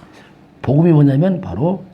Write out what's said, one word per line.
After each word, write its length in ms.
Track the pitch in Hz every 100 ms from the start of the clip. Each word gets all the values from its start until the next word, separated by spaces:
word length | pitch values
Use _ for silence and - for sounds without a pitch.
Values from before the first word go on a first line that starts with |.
| - - - _ _ _
복음이 320 | - 147 170
뭐냐면 480 | 151 143 135 185 180
바로 440 | - 175 165 196 -